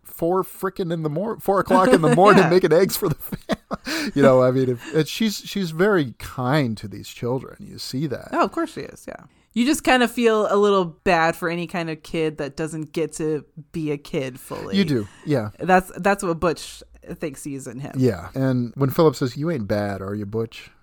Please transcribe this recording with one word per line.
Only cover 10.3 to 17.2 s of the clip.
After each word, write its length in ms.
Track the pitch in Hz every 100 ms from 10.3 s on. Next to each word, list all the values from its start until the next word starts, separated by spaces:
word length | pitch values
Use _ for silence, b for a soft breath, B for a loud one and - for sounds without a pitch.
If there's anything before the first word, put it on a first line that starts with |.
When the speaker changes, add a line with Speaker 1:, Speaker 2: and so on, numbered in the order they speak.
| 214 202
Speaker 2:
a 60 | 202
little 280 | 208 196 175
bad 500 | - 196 165 165 160
for 140 | 170
any 180 | 170 170
kind 220 | 180 165
of 120 | 156
kid 340 | - 165 156 147
that 180 | 139 -
doesn't 360 | 156 160 151
get 200 | 165 151
to 320 | - 156 151 - - -
be 200 | 170 151
a 60 | 147
kid 420 | - 160 131 127
fully. 360 | - - - 196
Speaker 1:
You 80 | 165
do, 220 | 123 101 - -
yeah. 240 | 135 104 -
Speaker 2:
That's, 320 | 165 185 185 -
that's 260 | 196 196
what 160 | 185 165
Butch 440 | 175 143 - - - - -
thinks 280 | 165